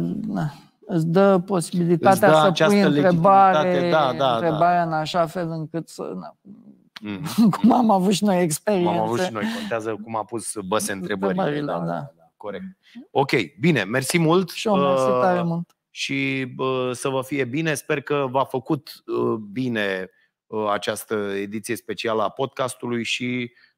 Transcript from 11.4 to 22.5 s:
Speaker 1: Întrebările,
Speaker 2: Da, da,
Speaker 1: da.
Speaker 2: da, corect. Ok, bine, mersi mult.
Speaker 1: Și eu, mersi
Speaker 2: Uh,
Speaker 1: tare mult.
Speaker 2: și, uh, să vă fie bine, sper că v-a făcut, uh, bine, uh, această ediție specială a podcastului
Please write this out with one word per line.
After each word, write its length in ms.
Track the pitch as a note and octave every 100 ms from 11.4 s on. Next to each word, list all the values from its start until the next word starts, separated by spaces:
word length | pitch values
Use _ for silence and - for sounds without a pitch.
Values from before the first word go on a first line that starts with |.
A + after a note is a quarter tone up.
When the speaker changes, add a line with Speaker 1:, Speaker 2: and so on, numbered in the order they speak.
Speaker 1:
Întrebările, 300 | D#3+ D3 D3
Speaker 2:
Da, 80 | E3+
da, 60 | E3+
Speaker 1:
da. 80 | E3 - -
Speaker 2:
da, 140 | _ -
corect. 280 | G#2 F#2+ F#2+ - _ A#3+ -
Ok, 200 | B2+ C#3+ C#3 E2+ -
bine, 240 | D#3+ C3
mersi 340 | F#2+ B2+ C3 E3+
mult. 300 | D#3 F3 F3+
Speaker 1:
Și 180 | - A3
eu, 80 | F#3
mersi 280 | C#3 C3+ C3
Speaker 2:
Uh, 100 | B2+
Speaker 1:
tare 200 | F#3 F3+
mult. 320 | E3+ E3+ F3 _ _
Speaker 2:
și, 640 | - - C#3 C3+ C3+ B2+ C3+
uh, 320 | C3 C3 B2+
să 160 | A#2+ C#3
vă 120 | C3
fie 220 | B2+ C#3+ A#2+
bine, 280 | C#3+ E3
sper 280 | C#3 - D3
că 260 | - D3 C3
v-a 120 | C3
făcut, 600 | B2+ C3+ - D3 - - -
uh, 300 | A#2 A#2+ A#2 G#2
bine, 580 | G#2 B2+ A2+ G2+ F#2+ F#2 _ _ _ _
uh, 220 | A2 G#2
această 420 | G2+ - G#2+ - G#2+ G2+ G2
ediție 400 | G2+ G#2+ G#2 A2
specială 480 | - G2+ A2+ A2
a 60 | G2
podcastului 720 | - C3+